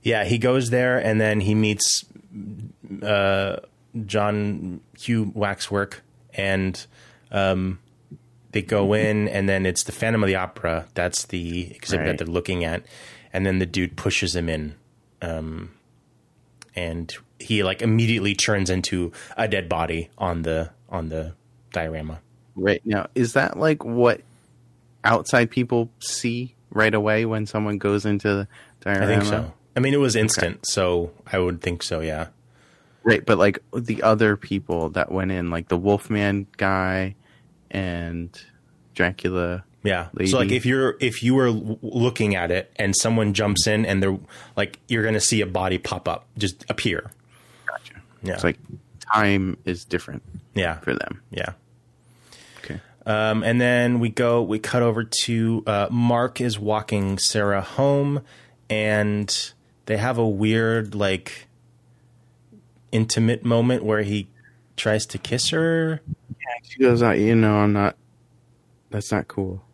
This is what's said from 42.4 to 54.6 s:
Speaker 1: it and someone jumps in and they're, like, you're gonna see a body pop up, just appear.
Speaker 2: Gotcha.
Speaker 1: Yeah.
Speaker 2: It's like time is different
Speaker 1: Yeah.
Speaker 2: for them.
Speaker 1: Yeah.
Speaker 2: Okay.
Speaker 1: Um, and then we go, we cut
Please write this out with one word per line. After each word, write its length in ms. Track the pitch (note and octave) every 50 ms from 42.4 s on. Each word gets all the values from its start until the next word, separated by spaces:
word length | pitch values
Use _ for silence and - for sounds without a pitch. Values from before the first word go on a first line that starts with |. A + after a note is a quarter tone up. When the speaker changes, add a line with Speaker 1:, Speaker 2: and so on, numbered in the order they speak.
| F2 E2+
Speaker 1:
it 200 | F2 F#2+ - _ _
and 200 | - G#2+ G2 G2
someone 380 | - - A2+ A2+ A2+ A2 G#2 G2
jumps 320 | A2 G#2+ G2+ G2+ F2+ -
in 180 | A2+ G#2+ G#2+ A2
and 180 | F2+ G2 G2
they're, 160 | G2 G2 G2 F#2+ - - - - - - -
like, 240 | - G2+ G2+ - _ _
you're 160 | - A#2+ A2+ G#2+
gonna 160 | A2+ A2 G#2+
see 220 | - - A#2+ G#2+
a 60 | G2+
body 320 | F#2 F2+ F#2 F#2+ F#2 F#2 F2+
pop 280 | - - F#2 F2 -
up, 200 | F2 E2 - - _ _
just 260 | A2+ G#2 F#2+ F2+ - - -
appear. 400 | - - - A2+ F2 - - - - _ _ _ _ _ - - - - -
Speaker 2:
Gotcha. 300 | - - - - - - - - _ _ _
Speaker 1:
Yeah. 120 | - F#2 F#2
Speaker 2:
It's 80 | F#2 F2
like 160 | F2 - - - - - - _ _ - - - -
time 460 | G#2+ G#2+ G#2 G2+ G2+ G2 F#2+ F#2 - - -
is 180 | F#2+ F2+ F2 -
different 360 | - E2+ F2 - - C#2+ - _ - - - - _ _
Speaker 1:
Yeah. 260 | G2+ F2+ E2+ D#2+ -
Speaker 2:
for 120 | - - -
them. 280 | - - - - - _ _
Speaker 1:
Yeah. 220 | - - - - F#2 _ _ _ _ _ _ _ _ _ _ _ _ _ _ - - - - - - - -
Speaker 2:
Okay. 160 | - D2 F#2 - _ _ _ -
Speaker 1:
Um, 340 | A2+ G#2+ G#2+ A2 A2 G#2+ A2 -
and 160 | A2+ A#2 B2
then 400 | B2 B2 B2 A#2+ A#2+ A#2+ B2 A#2
we 100 | A#2 A2+
go, 340 | G#2+ - B2 A#2+ A#2 A#2+ A2
we 160 | F2 G#2+
cut 240 | G#2+